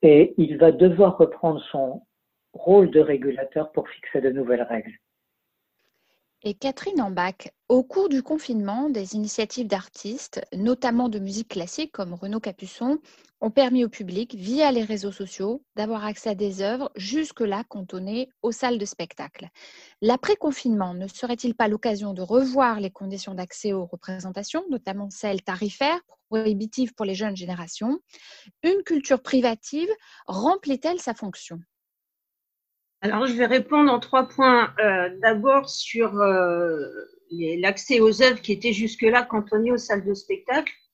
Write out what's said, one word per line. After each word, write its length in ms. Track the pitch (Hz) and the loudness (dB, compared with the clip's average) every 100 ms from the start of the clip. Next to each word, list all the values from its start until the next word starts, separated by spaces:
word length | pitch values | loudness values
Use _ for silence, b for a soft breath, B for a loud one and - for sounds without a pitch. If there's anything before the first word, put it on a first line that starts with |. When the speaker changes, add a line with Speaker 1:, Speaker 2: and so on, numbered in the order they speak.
Speaker 1:
Et 320 | 160 147 170 - | 10 10 8 6
il 200 | 156 151 | 2 8
va 140 | 165 | 6
devoir 460 | - 185 170 196 180 | 8 4 8 4 6
reprendre 440 | 160 - 170 151 - | 4 4 -2 -2 -6
son 320 | 147 135 135 _ _ _ _ _ | -4 -4 -6 _ _ _ _ _
rôle 380 | - - 196 180 | -8 6 8 8
de 80 | 156 | 6
régulateur 720 | 151 143 139 127 135 - 151 | 4 2 -2 -4 -4 -4 -4
pour 180 | - - | -4 -6
fixer 320 | - - 143 | -12 -6 -2
de 80 | 131 | 0
nouvelles 320 | 131 123 123 | -2 0 0
règles. 320 | 120 117 107 107 _ _ _ _ _ _ _ _ _ _ _ _ _ _ | 0 -6 -8 -18 _ _ _ _ _ _ _ _ _ _ _ _ _ _
Speaker 2:
Et 120 | 214 | -10
Catherine 480 | 202 269 269 - 381 | -6 -6 -6 -4 -2
Ambach, 500 | 208 180 180 190 - _ _ | -2 -2 -4 -4 -16 _ _
au 160 | 254 | 2
cours 240 | 262 - 392 | 2 0 0
du 160 | 269 | 0
confinement, 640 | 254 311 - 226 202 220 294 | -2 -6 -2 -4 -2 -2 -2
des 240 | 247 190 214 | -4 -4 -6
initiatives 520 | 214 - 214 - 226 | -6 -4 -6 -4 -4
d'artistes, 720 | 196 185 - 202 254 - - - 185 | -4 -6 -16 -12 -12 -12 -14 -10 -4
notamment 540 | 214 254 254 233 247 | -2 0 0 0 -2
de 100 | 208 | -4
musique 300 | 196 196 226 | -6 -8 -8
classique 420 | 202 175 - 311 | -8 -8 -8 -10
comme 220 | - 185 | -8 -10
Renaud 260 | 175 196 220 | -8 -8 -6
Capuçon, 600 | 214 185 190 - 240 302 b b b _ | -8 -12 -16 -8 -4 -4 b b b _
ont 100 | 226 | -2
permis 320 | 220 262 254 | 2 2 2
au 60 | 233 | 0
public, 460 | - 190 180 240 214 | -4 -8 -6 -8 -8
via 360 | 185 262 302 | -6 2 2
les 120 | 247 | 2
réseaux 280 | 220 214 202 | -2 -4 -6
sociaux, 520 | 196 190 - 196 254 _ - | -8 -14 -6 -6 -6 _ -8
d'avoir 300 | 214 226 214 | -6 -4 -6
accès 240 | 208 - | -8 -6
à 60 | 196 | -4
des 260 | 202 190 | -4 -2
œuvres 300 | 196 247 277 - | -4 -4 -6 -10
jusque-là 680 | 190 269 311 - 220 196 233 | -6 -4 -4 -4 -4 -4 -6
cantonnées 640 | 214 185 185 185 220 262 _ | -12 -10 -10 -8 -6 -8 _
aux 100 | 226 | -6
salles 260 | 226 254 240 | -2 -2 -2
de 80 | 202 | -4
spectacle. 600 | - 170 - 165 - 170 b b b b b | -8 -12 -12 -16 -16 -20 b b b b b
L'après-confinement 920 | 214 254 - 403 311 277 247 220 185 | 0 0 2 0 0 -4 -2 -2 -2
ne 140 | 180 190 | -6 -12
serait-il 480 | - 247 240 247 226 | -10 -8 -4 -4 0
pas 120 | 220 | 0
l'occasion 460 | 208 233 208 208 | 0 -2 -4 -6
de 80 | 190 | -8
revoir 580 | 180 233 269 254 254 214 | 0 2 2 2 2 0
les 100 | 190 | -6
conditions 440 | 185 196 196 196 | -8 -12 -10 -10
d'accès 400 | 185 185 - 214 | -10 -12 -8 -4
aux 120 | 196 175 | -4 -6
représentations, 760 | 175 - 185 185 190 202 311 370 | -12 -12 -12 -10 -10 -6 -6 -4
notamment 400 | 254 - 196 202 | -6 -6 -8 -10
celles 320 | 185 214 190 | -8 -4 -4
tarifaires, 580 | - 185 208 - 277 339 _ _ _ | -6 -6 -6 -2 -2 -2 _ _ _
prohibitives 640 | 220 220 202 220 240 247 _ | -2 0 -2 -4 -4 -4 _
pour 100 | 208 | -6
les 100 | 190 | -4
jeunes 200 | 214 196 | -6 -6
générations ? 640 | 175 180 170 - 220 311 _ b b b b _ | -8 -10 -10 -8 -4 -4 _ b b b b _
Une 200 | 320 392 | 0 0
culture 380 | 359 311 - 262 | 0 -2 2 -2
privative 680 | - 269 247 226 - 285 349 440 b b b | 2 2 2 -2 -6 -6 -4 -4 b b b
remplit-elle 720 | 185 240 392 - 269 311 359 | -2 0 0 -2 -4 -2 -4
sa 140 | - | -6
fonction ? 460 | 220 208 - - 170 175 _ _ _ _ _ _ _ _ _ _ _ _ _ | -8 -8 -12 -16 -16 -18 _ _ _ _ _ _ _ _ _ _ _ _ _
Speaker 3:
Alors, 260 | 202 214 254 | -4 0 -2
je 100 | 240 | 0
vais 80 | 240 | 2
répondre 440 | 254 254 302 294 | 2 2 4 4
en 120 | 240 | 4
trois 260 | - 262 254 | 2 0 0
points. 460 | - 262 240 226 - | 2 6 6 4 2
Euh, 340 | 214 190 180 185 | 2 2 -2 2
d'abord, 480 | 220 220 233 269 269 | 2 2 4 2 2
sur, 500 | - - 233 226 202 | -10 -8 -2 -2 2
euh, 720 | 202 190 180 175 175 160 139 - - _ _ | 2 4 2 0 -2 -2 -6 -10 -18 _ _
les, 240 | 170 160 170 | -6 -4 -2
l'accès 460 | 190 196 - 254 | -2 -2 0 6
aux 200 | 220 208 | 6 6
œuvres 200 | 254 247 | 4 4
qui 100 | - | -2
étaient 220 | 202 240 | -2 0
jusque-là 500 | 202 220 - 220 240 | 0 -2 0 4 4
cantonnées 480 | 240 220 208 214 226 | 2 -6 -2 0 0
aux 60 | 240 | 0
salles 260 | - 202 | -2 -4
de 100 | 190 | -2
spectacle. 600 | 196 - 190 - 269 311 - _ | -6 -6 -8 -2 -2 -2 -10 _